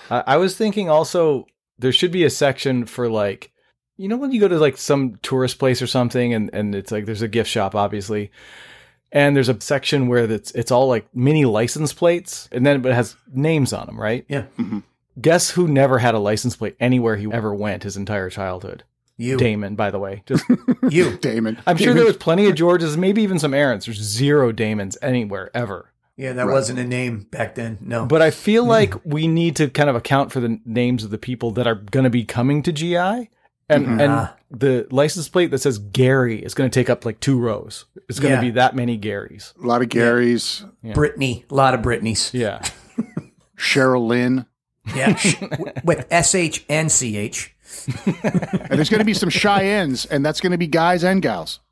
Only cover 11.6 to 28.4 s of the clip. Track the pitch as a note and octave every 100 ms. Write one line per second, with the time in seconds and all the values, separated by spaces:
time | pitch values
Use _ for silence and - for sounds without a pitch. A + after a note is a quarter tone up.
11.6 | A#2+ D3+ D3+ - E3+ F3 - - - B2
12.6 | C#3 C#3 B2+ B2 A2 - _ C3 D3+ D#3+
13.6 | B2+ G2+ - A2 A2 B2 - C#3+ G2 -
14.6 | A#2 G#2 - _ _ - D3+ E3 - F3
15.6 | F3 C#3 C3+ B2+ A#2+ A2+ G2+ G#2+ B2 -
16.6 | G#2 - A#2+ B2+ A#2 G#2+ G#2+ A2+ G#2+ G2+
17.6 | G#2 G2 G2+ F#2+ G2+ G#2 F#2 G#2 F#2+ F#2
18.6 | F#2+ - _ _ _ - A#2+ C3 A#2+ G#2
19.6 | G2+ G#2 G2+ G2 G2 G2+ - - - B3
20.6 | - A#3 C4 D#3+ D#3+ - C3+ A2+ A2+ A2+
21.6 | - E3+ A#3 A#3+ A3+ - E3 F3 G#3 D#3+
22.6 | E3+ F3+ E3 D#3 F#3+ G#3 G#3 F3+ D3+ C#3
23.6 | C#3+ G#2 A#2 G#2 G#2 A2 C#3+ D3 B2 A2
24.6 | G#2+ G#2+ G2 - C#3 B2 G#2 G2 F2+ A#2+
25.6 | A#2 F#2 - _ _ - C3 B2 B2 C3+
26.6 | B2+ B2+ B2 B2 B2+ A2 - - A2 -
27.6 | A2+ A2 - A#2 A#2+ D#3+ D#3+ -